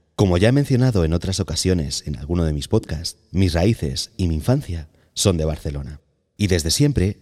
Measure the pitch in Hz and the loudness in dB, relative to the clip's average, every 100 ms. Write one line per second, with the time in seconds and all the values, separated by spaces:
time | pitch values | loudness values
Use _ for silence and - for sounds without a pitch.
0 | _ - 101 87 107 139 139 123 127 104 | _ 2 4 6 4 4 2 2 2 2
1 | 80 85 87 90 90 87 92 90 69 - | 2 0 -2 -4 -4 -2 0 0 -2 -6
2 | - 69 71 87 80 76 - 110 - 80 | -8 -10 -4 -2 0 -2 0 -2 -2 -8
3 | 87 - _ 87 95 85 95 117 76 65 | -8 -12 _ 0 2 2 2 0 -4 -6
4 | - - 90 80 76 139 - 85 73 _ | -10 -4 -2 0 0 -2 -2 -10 -10 _
5 | _ - 104 87 78 76 80 69 69 76 | _ -2 0 2 0 -2 -6 -8 -10 -14
6 | _ _ _ - 101 90 82 - 143 131 | _ _ _ -4 0 2 0 0 0 2
7 | 92 - | -2 -4